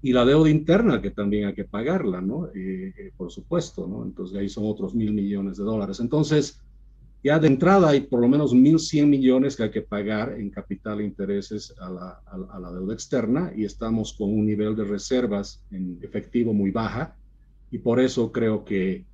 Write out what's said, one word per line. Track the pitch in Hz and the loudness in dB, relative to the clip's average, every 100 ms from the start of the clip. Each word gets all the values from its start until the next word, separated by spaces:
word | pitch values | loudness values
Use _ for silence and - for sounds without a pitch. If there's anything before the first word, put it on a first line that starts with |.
Y | 135 | 2
la | 123 120 | 4 6
deuda | 151 156 | 6 6
interna, | 151 - 185 233 120 | 4 4 4 4 2
que | 98 | -2
también | - 101 104 101 | -2 0 0 -2
hay | |
que | 101 95 | -4 -8
pagarla, | 101 127 185 104 90 | -4 -2 -2 -2 -4
¿no? | 92 139 175 | -4 -6 -8
Eh, | 101 95 92 95 - | -8 -8 -8 -10 -14
eh, | 98 - | -20 -14
por | 87 | -14
supuesto, | - - 175 156 - 87 | -14 -4 -4 -4 -10 -10
¿no? | 110 | -8
Entonces, | 113 - 92 98 | -10 -10 -10 -6
ahí | 98 | -6
son | 101 107 | -4 -6
otros | 104 95 | -4 -4
mil | 117 107 | -2 -2
millones | 107 98 101 98 92 | -2 -2 -4 -6 -6
de | |
dólares. | 101 110 98 98 | -4 -4 -4 -6
Entonces, | 120 151 151 151 - - - - - - - - | -2 -2 2 0 0 -8 -20 -20 -20 -20 -20 -4
ya | 135 156 | 0 4
de | 151 | 4
entrada | 135 165 196 165 | 4 4 6 6
hay | 143 | 4
por | - 123 | 2 2
lo | 120 | 4
menos | 143 143 | 4 4
mil | 123 139 160 | 6 8 6
cien | - 151 147 | 4 2 4
millones | 139 131 127 135 - | 6 6 4 2 0
que | |
hay | 107 | -2
que | 107 | -2
pagar | - 104 104 107 127 127 | -4 -6 -2 -2 -4 -6
en | 101 | -8
capital | - - 95 110 104 | -10 -10 -10 -8 -6
e | 104 | -6
intereses | - 98 101 98 107 - - | -6 -4 -4 -4 -10 -12 -16
a | 90 | -14
la, | 90 92 90 - | -12 -14 -16 -16
a, | 92 95 98 | -14 -14 -14
a | |
la | 90 | -12
deuda | 90 95 | -8 -8
externa | 113 - 135 110 135 180 110 | -8 -4 -2 0 -2 -2 -4
y | |
estamos | 104 - 113 113 107 | -6 -6 -4 -2 -4
con | - 101 | -4 -2
un | 107 107 | 0 0
nivel | 104 107 110 | 0 -2 -2
de | |
reservas | 101 101 - 127 120 101 98 - - | -4 -6 -2 -2 0 -4 -6 -14 -16
en | 95 92 87 | -10 -8 -8
efectivo | - 82 - 120 117 | -10 -10 -4 -2 0
muy | 104 98 | 2 0
baja | 107 110 107 160 - - _ _ _ - | 0 -4 -4 -8 -10 -20 _ _ _ -14
y | - | -4
por | 120 117 | 0 2
eso | 127 127 113 | 2 2 -2
creo | 127 113 107 - | 0 0 0 -2
que | 101 92 90 - | -2 0 -4 -10